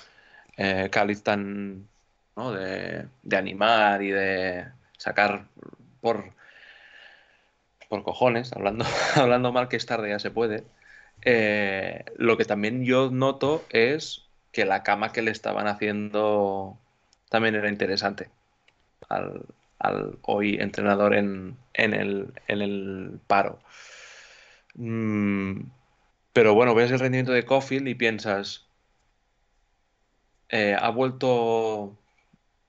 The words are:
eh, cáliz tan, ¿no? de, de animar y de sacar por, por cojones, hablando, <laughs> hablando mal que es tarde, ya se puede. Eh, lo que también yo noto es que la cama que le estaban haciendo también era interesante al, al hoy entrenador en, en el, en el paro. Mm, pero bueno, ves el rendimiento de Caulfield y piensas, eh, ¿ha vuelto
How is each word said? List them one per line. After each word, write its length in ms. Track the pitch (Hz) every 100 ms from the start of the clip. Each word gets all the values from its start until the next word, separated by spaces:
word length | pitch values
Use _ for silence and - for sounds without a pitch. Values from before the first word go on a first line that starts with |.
| - _ _ - - -
eh, 320 | 98 95 95
cáliz 320 | 101 104 104
tan, 640 | - 101 101 101 101 95 101 _ _ _ _ -
¿no? 160 | 123
de, 540 | 101 95 95 92 85 - -
de 140 | - 98
animar 680 | 95 95 107 113 104 101
y 80 | 101
de 560 | 98 98 95 92 90 90 - _ -
sacar 480 | - - 104 101 101 - - - _ _
por, 320 | 117 107 - - - - - - - - - - _ _ _ _ _ _ -
por 140 | 101
cojones, 500 | - 92 127 117 127
hablando, 320 | 101 98 110
<laughs> 300 | - - -
hablando 380 | - 127 123 123
mal 160 | 123 123
que 80 | 117
es 100 | -
tarde, 240 | 117 107
ya 80 | 104
se 120 | -
puede. 320 | 107 117 107 - _ - - - -
Eh, 800 | 131 117 110 104 101 95 92 82 - -
lo 200 | 117 113
que 80 |
también 400 | 110 104 107 123
yo 260 | 127 127 135
noto 540 | 127 135 135 135 156 -
es 560 | 110 117 156 - - _ _ _
que 120 | - 98
la 160 | 95
cama 300 | - 101 110
que 100 | 120
le 80 | 110
estaban 380 | 104 107 101 104
haciendo 1080 | 101 104 104 104 104 107 104 101 98 95 101 _ _ _ _ _
también 240 | 113 113
era 140 | 107 104
interesante 600 | 101 95 95 101 101 92 _ _ _ _ _ _ _ -
al, 340 | 50 50 50 - - _ -
al 400 | 50 50 50 -
hoy 340 | - 104 104 101
entrenador 540 | 101 101 104 101 104
en, 420 | 104 101 95 92 - _
en 220 | - 110
el, 380 | 104 98 101 95 - -
en 140 | 104
el 580 | 101 101 98 95 95 - -
paro. 320 | 101 98 - _ - - - - - - - - - _
Mm, 880 | - 117 113 110 104 101 101 98 98 - - _ _ _ _ _
pero 220 | - 110
bueno, 200 | 104 123
ves 160 | 113 120
el 80 | 131
rendimiento 340 | 131 127 131
de 140 | 123 120
Caulfield 400 | 135 135 135 135
y 60 |
piensas, 720 | 120 117 110 110 98 101 - _ _ _ _ _ _ _ _ _ _ _ _ _ _ _ _ _ _ -
eh, 280 | 113 104 101
¿ha 120 | 117
vuelto 1040 | 113 131 127 131 123 117 113 110 107 101 107 _ _ _ _ _ _